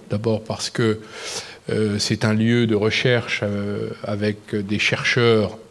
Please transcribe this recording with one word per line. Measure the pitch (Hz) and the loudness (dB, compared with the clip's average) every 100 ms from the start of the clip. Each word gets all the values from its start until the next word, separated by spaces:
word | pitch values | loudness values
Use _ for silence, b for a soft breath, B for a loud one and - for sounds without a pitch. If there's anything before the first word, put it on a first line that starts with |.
| - | -2
D'abord | 104 113 107 | -2 0 -2
parce | - 101 - | -4 -8 -4
que, | - 113 107 B B B B B B - | 0 0 0 B B B B B B -4
euh, | 104 107 104 | -2 0 0
c'est | - 107 110 | 0 0 2
un | |
lieu | 107 117 120 117 | 2 4 4 4
de | 104 | 2
recherche, | 107 - 131 120 - - | 2 2 2 2 0 -4
euh, | 104 101 101 104 113 - | -2 -2 -4 -4 -6 -8
avec | 107 104 104 104 - | -6 -2 -2 -2 -4
des | 104 98 104 | -4 -2 0
chercheurs | - - - 127 117 110 95 - - | 0 0 0 4 6 4 2 -4 -18